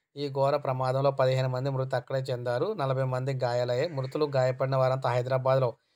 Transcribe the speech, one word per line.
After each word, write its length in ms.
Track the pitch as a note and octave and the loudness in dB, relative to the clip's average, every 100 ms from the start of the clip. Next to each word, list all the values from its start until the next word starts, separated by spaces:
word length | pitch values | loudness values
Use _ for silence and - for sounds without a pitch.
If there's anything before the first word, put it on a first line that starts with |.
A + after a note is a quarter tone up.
| _ C#3+ | _ -8
ఈ 100 | C#3+ | -6
ఘోర 260 | C#3 C3+ C#3+ | 0 2 2
ప్రమాదంలో 540 | C3+ C3 C3 C3 C#3 | -2 -2 0 2 2
పదిహేను 380 | C3+ C3 C3 C3 | 2 2 2 0
మంది 200 | B2+ C#3 | -2 -2
మృతి 260 | C3+ C3 B2+ | -2 -2 -4
అక్కడే 260 | - C3+ | -2 -4
చెందారు, 460 | C3 B2 B2 B2 F#3 | -4 -4 -2 -2 -2
నలభై 320 | G#3 C3+ C3 C3 | -2 -2 0 0
మంది 280 | B2+ C3 C3 | -2 -2 -2
గాయాలయ్యాయి. 540 | B2 B2 B2 B2 E3+ | 0 0 0 0 -2
మృతులు, 360 | C3+ C3 D3+ D3+ | -4 -4 -2 0
గాయపడిన 500 | C3+ B2+ C3 C3+ C3+ | 2 2 0 0 2
వారంతా 340 | C3 C3 C3 | 2 2 0
హైదరాబాద్లో 600 | B2 B2 C3 C3 C3+ B2 - _ | 0 0 0 2 2 2 -2 _